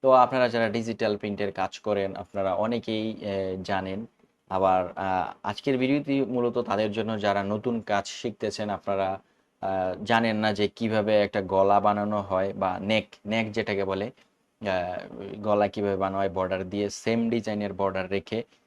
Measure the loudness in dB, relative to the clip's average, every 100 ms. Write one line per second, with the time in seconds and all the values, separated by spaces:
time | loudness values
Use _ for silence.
0 | 8 8 8 6 2 4 2 0 -4 -2
1 | 0 0 -4 -2 -4 -2 -6 -4 -2 0
2 | 0 -4 -10 -2 0 0 0 -2 -2 -4
3 | -4 -6 -4 -2 -2 -4 -2 -2 -2 -8
4 | -10 _ _ _ _ 2 4 4 2 -4
5 | -2 0 -2 -6 -8 -4 0 0 2 0
6 | 0 0 0 0 0 0 -2 0 0 0
7 | -2 0 2 2 0 -2 -2 -4 0 -2
8 | -2 -6 -8 -4 -6 -4 -4 -4 -2 -2
9 | -2 -4 _ _ _ _ -4 -2 -2 -4
10 | 2 2 4 2 0 2 0 0 0 0
11 | 4 4 4 0 0 4 6 6 4 2
12 | 0 -2 -2 -2 -2 -2 -2 -2 0 0
13 | 0 -14 -4 -2 -2 -2 -2 -2 0 -2
14 | -4 -8 _ _ _ _ -2 -2 -2 -6
15 | -10 -12 -12 -8 0 2 2 0 -2 0
16 | 0 0 -2 0 -2 -2 -4 -2 -4 -4
17 | -2 0 0 -2 -2 -4 -4 -2 -2 -2
18 | -2 -4 -2 -6 -6 _